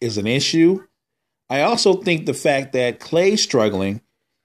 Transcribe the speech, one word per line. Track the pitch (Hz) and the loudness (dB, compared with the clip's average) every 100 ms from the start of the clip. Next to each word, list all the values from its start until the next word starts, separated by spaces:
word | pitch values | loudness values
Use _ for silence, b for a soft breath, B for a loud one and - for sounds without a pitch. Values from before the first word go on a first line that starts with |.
is | 120 104 | -6 -4
an | 104 | -2
issue. | 131 - 165 165 190 - _ _ _ _ _ _ | -2 0 4 4 2 -6 _ _ _ _ _ _
I | 135 | -2
also | 170 233 202 | 0 2 2
think | 185 185 165 156 | 2 0 -2 -2
the | |
fact | 131 156 139 131 | -2 0 0 -2
that | 127 123 113 | -2 -2 -4
Klay's | - 160 190 214 | -2 0 2 0
struggling | - 131 107 95 98 107 - _ _ _ | 0 2 2 0 -4 -6 -12 _ _ _